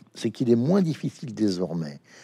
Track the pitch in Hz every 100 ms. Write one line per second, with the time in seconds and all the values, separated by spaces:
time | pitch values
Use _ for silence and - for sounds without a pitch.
0 | - - 117 - 120 117 131 196 170 143
1 | - - 135 104 107 90 90 85 76 71
2 | _ -